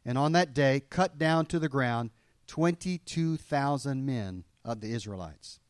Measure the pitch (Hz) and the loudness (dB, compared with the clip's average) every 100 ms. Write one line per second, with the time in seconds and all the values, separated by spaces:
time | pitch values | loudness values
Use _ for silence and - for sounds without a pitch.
0 | 120 127 147 170 170 127 139 135 - - | -4 0 4 4 4 4 4 4 0 0
1 | 190 147 160 165 156 170 156 139 123 117 | 0 2 2 2 2 -2 0 0 0 0
2 | 117 - _ _ - - 170 170 185 175 | -4 -10 _ _ -12 0 2 2 -4 -6
3 | - 165 165 160 - 143 139 143 135 135 | -6 -2 0 -2 -2 0 0 0 -2 -4
4 | 135 123 98 92 - _ 117 113 110 117 | -2 -4 -4 -8 -12 _ -8 -8 -4 -6
5 | 107 95 85 73 - - | -6 -8 -10 -14 -20 -20